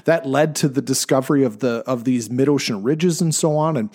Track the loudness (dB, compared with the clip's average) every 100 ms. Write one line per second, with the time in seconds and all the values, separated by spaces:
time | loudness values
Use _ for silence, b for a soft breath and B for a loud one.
0 | 0 0 0 0 0 0 0 0 -2 -2
1 | 2 0 2 2 2 0 -2 -2 -4 -4
2 | 0 -2 -2 0 2 2 0 -2 -2 0
3 | 0 2 0 0 0 0 0 -2 -4